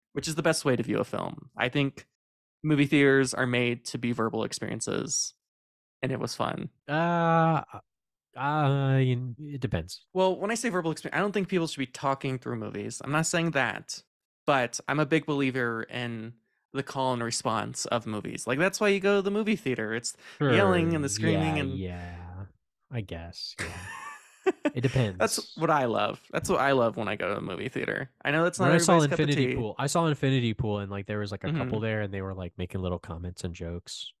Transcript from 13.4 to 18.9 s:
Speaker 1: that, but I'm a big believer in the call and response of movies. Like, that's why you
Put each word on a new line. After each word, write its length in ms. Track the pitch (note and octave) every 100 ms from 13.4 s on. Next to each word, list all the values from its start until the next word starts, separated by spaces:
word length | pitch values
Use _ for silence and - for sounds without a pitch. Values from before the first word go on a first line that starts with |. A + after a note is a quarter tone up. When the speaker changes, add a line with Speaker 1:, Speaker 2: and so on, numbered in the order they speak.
| E3
Speaker 1:
that, 520 | C#3+ A#2+ G2+ - - - _ _ _ -
but 340 | C#3 A#2+ - -
I'm 120 | C#3+
a 60 | D3
big 200 | D#3+ D#3
believer 580 | C#3+ C3 B2+ A#2+ A2+
in 500 | - B2 A#2+ A2+ A2+ A#2+ _ _ _
the 100 | C3+
call 300 | - C3+ C3
and 100 | A#2+
response 640 | A#2 - A#2+ A2 A2 B2 -
of 180 | A#2 A2+
movies. 400 | G#2 - A#2+ -
Like, 120 | C3
that's 200 | F#3 -
why 100 |
you 100 | G#3